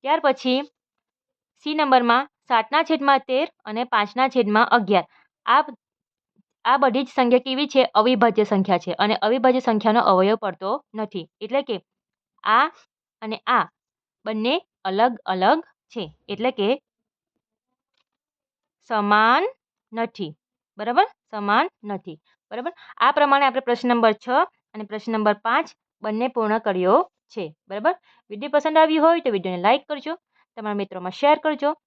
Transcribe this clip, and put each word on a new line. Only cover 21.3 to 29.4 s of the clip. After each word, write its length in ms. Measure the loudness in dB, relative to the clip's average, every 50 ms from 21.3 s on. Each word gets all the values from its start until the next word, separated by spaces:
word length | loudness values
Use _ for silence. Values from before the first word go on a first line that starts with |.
સમાન 400 | -12 -8 -4 0 0 0 0 -2 _ _ -12
નથી, 340 | -10 -10 -10 _ -14 -18 -18 _ _ _ _ _ _ -12
બરાબર? 200 | -10 -10 -10 -12 _ -20 -20 -6 0
આ 120 | 0 0 2
પ્રમાણે 340 | 2 2 4 4 2 2
આપણે 200 | 0 0 -2 -2 -2
પ્રશ્ન 200 | -4 -2 0 0 0
નંબર 220 | 2 2 2 0
છ 140 | 0 -6 -2 0 0 0 0 _ _ _ _ _
અને 100 | -16 -14
પ્રશ્ન 280 | -12 -12 -12 -8 -6 -4
નંબર 220 | 0 0 0 0 0 _
પાંચ 220 | -2 -2 -2 -2 -4 -12 _ _ _ _ _ -8
બંને 240 | -8 -6 -4 -4 -4
પૂર્ણ 300 | -4 -4 -2 -2 -2 -2
કર્યો 400 | -2 -2 -2 0 2 4 4 2 2 0 _ _ _ _
છે, 160 | -14 -12 -12 -12 -14 _ _ _
બરાબર? 260 | -14 -4 -2 -2 -2 -2 _ _ _ _ _ _
વીડિયો 240 | -14 -12 -10 -2 -2
પસંદ 220 | 0 0 2 4
આવ્યું 280 | 4 4 4 4 2 4
હોય 180 | 4 2 2 0
તો 100 | -2 -4
વીડિયોને 300 | -2